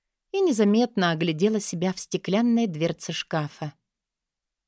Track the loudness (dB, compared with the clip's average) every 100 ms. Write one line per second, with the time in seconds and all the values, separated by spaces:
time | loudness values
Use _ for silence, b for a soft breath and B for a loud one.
0 | _ _ _ 0 2 4 4 4 2 2
1 | 0 2 0 0 0 0 -4 -4 -4 -4
2 | -6 -6 -2 2 2 2 0 -2 -2 -4
3 | -8 -8 -4 -4 -4 -8 -12 -12 _ _
4 | _ _ _ _ _ _